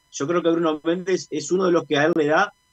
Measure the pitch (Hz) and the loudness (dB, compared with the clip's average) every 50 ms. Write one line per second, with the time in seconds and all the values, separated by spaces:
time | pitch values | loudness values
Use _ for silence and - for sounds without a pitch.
0 | _ _ - - 143 143 175 175 156 165 165 170 170 160 156 151 - 160 175 185 | _ _ -8 -6 -4 -2 -2 0 2 2 2 2 2 0 -2 -2 -2 -2 -2 -2
1 | 175 190 185 175 - - - 156 147 - 170 190 190 180 170 160 143 143 151 139 | -2 -2 -2 -4 -4 -6 -8 -8 -4 -2 -2 0 2 2 2 0 0 0 0 0
2 | 147 165 175 165 147 147 156 175 202 202 - _ _ _ | 2 2 2 2 2 2 2 2 2 0 -4 _ _ _